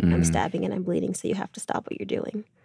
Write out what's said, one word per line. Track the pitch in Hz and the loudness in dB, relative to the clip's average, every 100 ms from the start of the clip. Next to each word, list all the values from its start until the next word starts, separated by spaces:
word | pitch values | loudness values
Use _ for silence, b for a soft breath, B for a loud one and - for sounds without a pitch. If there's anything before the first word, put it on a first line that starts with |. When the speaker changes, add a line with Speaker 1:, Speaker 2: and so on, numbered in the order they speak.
| 87 | 4
Speaker 1:
I'm | 85 | 6
Speaker 2:
Mm. | - | 4
Speaker 1:
stabbing | - 170 180 | 4 2 0
and | 185 | -2
I'm | 196 | -2
bleeding, | 185 175 - | 0 0 0
so | 185 - | -2 -2
you | |
have | 190 190 | -2 -4
to | - | -8
stop | - - - | -4 -4 -4
what | - | -8
you're | - | -4
doing. | - - 214 - _ | -4 -4 -6 -10 _